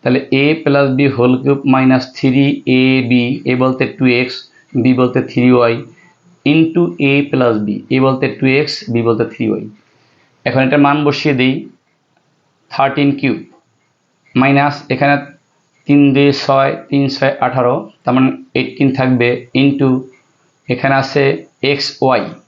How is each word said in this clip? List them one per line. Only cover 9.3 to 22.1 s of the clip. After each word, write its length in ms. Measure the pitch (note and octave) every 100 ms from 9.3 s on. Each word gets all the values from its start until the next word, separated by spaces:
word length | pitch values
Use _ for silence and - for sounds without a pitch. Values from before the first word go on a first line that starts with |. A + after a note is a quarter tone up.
থ্রি 140 | - A2+
ওয়াই। 120 | G2+ A2 - _ _ _ _ _ _ -
এখন 120 | A#2 C3
এটার 160 | D3 C#3+
মান 120 | D3 D3
বসিয়ে 260 | C#3+ D#3 C3
দিই, 140 | B2+ C3+ - _ _ _ _ _ _ _ _ _ _
থার্টিন 380 | - C#3 C#3 C#3+ C#3
কিউব 180 | C#3 F#2 - _ _ _ _ _ _ _ _ B2+
মাইনাস 340 | C3+ C#3 C#3+ C#3 -
এখানে 220 | C3 C#3+ C#3+ C#3+ - _ _ _ _ -
তিন 140 | C#3+ C#3 C#3
দুই 140 | C#3+ C#3
ছয়, 280 | - C3+ C3+ D3+ -
তিন 140 | C#3 C#3 C3
ছয় 180 | C#3 C#3 B2
আঠারো, 300 | C3 B2 C#3 - _
তার 100 | - B2+
মানে 140 | C3 - - C3
এইটিন 300 | B2+ - C#3 C3+
থাকবে, 300 | C3 B2+ A#2+ B2 - C3+
into 280 | C3+ C#3 C3+ B2+ C3 _ _ _ _ _ -
এখানে 220 | B2 C3+ C3+
আছে 220 | C3+ D3 C#3 C3+ - _ C3+
এক্স 160 | C#3 - -
ওয়াই 220 | C3+